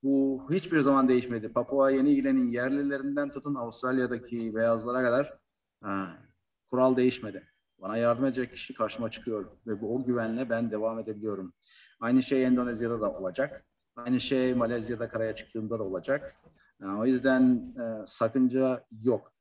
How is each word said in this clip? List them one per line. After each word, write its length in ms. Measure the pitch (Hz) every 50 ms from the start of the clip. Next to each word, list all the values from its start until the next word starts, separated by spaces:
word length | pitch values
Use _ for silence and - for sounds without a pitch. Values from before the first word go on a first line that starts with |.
| -
Bu 440 | 135 139 135 139 135 135 131 - -
hiçbir 300 | 151 190 - - 165 156
zaman 260 | 139 139 139 135 131 127
değişmedi. 460 | 127 123 120 123 120 113 107 123 -
Papua 360 | 123 120 - 139 139 135 135
Yeni 240 | 135 135 131 147 147
Gine'nin 360 | 139 131 135 135 131 127 120
yerlilerinden 800 | 117 120 123 131 135 143 143 139 139 139 139 139 143 147 143 139
tutun 260 | 139 139 - 147 143
Avustralya'daki 1000 | 131 120 117 113 - - 127 127 131 127 120 120 117 123 - 120 117 113 117 107
beyazlara 480 | 110 113 117 117 113 110 120 123 127 127
kadar, 340 | 123 117 127 143 - - - _ _ _ _ _ _ _ _
ha, 360 | - 104 98 98 95 90 85 - - _ _ _ _ _ _ _ _ _
kural 280 | - 127 127 131 131 127
değişmedi. 500 | 123 127 123 - - 107 95 92 - _ _ _ _ _ _ _
Bana 200 | 95 95 107 113
yardım 280 | 117 120 117 117 135
edecek 280 | 135 123 127 123 117 -
kişi 200 | - - - -
karşıma 380 | - 113 107 - - 120 110
çıkıyor 340 | 110 - - 123 113 104 95 - - _ _ 117
ve 140 | 107 101
bu, 140 | 113 104 117
o 80 | 127 131
güvenle 460 | 123 123 120 113 113 113 117 131 117
ben 220 | 117 113 117 113
devam 280 | 107 107 107 113 113 113
edebiliyorum. 540 | 110 110 107 104 104 107 104 95 95 90 - _ _ _ - - - - _ _
Aynı 240 | 113 117 123 131 127
şey 220 | - 139 131 131
Endonezya'da 560 | 127 127 127 123 123 117 107 120 117 117 113
da 120 | 107 101 -
olacak. 520 | 92 95 92 87 - 135 - - - _ _ _ _ _ _ _
Aynı 240 | - 120 123 127 123
şey 340 | 120 - 139 131 127 127 127
Malezya'da 560 | 123 120 113 120 120 110 110 120 107 117 110
karaya 260 | - 113 110 110 107
çıktığımda 440 | - - _ _ 113 110 107 113 113
da 40 | 107
olacak. 520 | 95 95 90 - - 135 147 139 139 - _ _ - _ _ _ _ _ _
Ha, 140 | - 95 98 104
o 60 | 110
yüzden, 680 | 127 131 127 117 135 131 127 131 127 127 120 - 101 - 127
e, 280 | 120 117 113 110 104 90
sakınca 800 | - - 117 113 113 135 127 123 120 131 135 131 127 117 - _ - 110
yok. 320 | 110 127 120 101 - - _ _